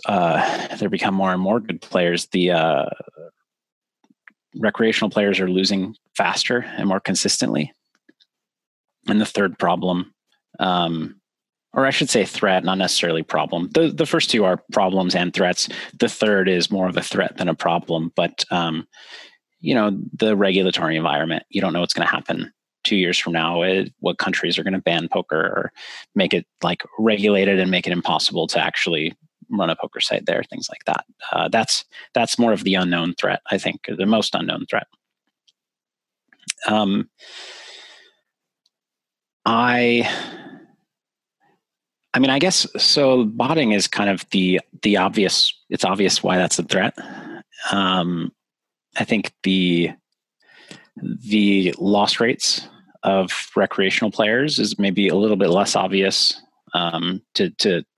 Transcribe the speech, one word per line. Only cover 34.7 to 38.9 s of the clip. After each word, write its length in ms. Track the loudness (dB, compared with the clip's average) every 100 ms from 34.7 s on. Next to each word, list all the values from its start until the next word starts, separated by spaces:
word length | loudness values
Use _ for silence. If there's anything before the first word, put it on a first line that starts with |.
| -6 -6 _ _ _ _ _ _ _ _ _ _ _ _ _ _ _ -12 -8 -2
Um, 420 | 0 2 -2 -4 _ -20 -18 -18 -18 -20 -20 -20 -20 -20 _ _ _ _ _ _ _ _